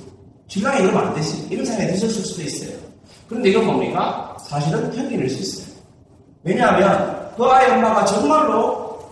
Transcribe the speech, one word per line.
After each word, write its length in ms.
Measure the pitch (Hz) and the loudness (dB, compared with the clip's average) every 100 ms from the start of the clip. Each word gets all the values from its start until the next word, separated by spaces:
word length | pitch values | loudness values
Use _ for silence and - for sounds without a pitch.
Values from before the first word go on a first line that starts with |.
| - - - - - | -16 -20 -20 -20 -12
신랑이 340 | 196 262 262 | -4 0 2
그러면 260 | 190 - - | 2 2 0
안 80 | - | -2
되지." 320 | 156 - - | -4 -6 -6
이런 160 | - 262 | -6 -4
생각이 280 | 220 165 | -2 -2
드셨을 300 | 190 226 190 - | 0 -2 -2 -6
수도 160 | 170 | -8
있어요. 340 | 151 - - - - - - - - | -8 -8 -10 -14 -16 -20 -20 -20 -12
그런데 200 | 226 196 | -2 2
이건 160 | 196 - | 4 2
뭡니까? 680 | 131 - - - - - - - | 0 -2 -2 -2 -4 -10 -14 -8
사실은 440 | 143 160 - - | -4 -2 -2 -2
편견일 380 | - 294 202 - | -4 -4 -2 -2
수 80 | - | -4
있어요. 340 | - - - - - _ _ - _ _ | -6 -10 -14 -18 -20 _ _ -20 _ _
왜냐하면 880 | 160 226 226 180 196 165 - - - - | -2 2 4 4 4 4 0 -6 -8 0
그 80 | 254 | 4
아이 260 | 262 254 | 6 6
엄마가 340 | 226 220 220 196 | 4 4 2 2
정말로 960 | 202 285 311 240 220 - - - - - | 2 4 4 4 2 0 -2 -8 -12 -16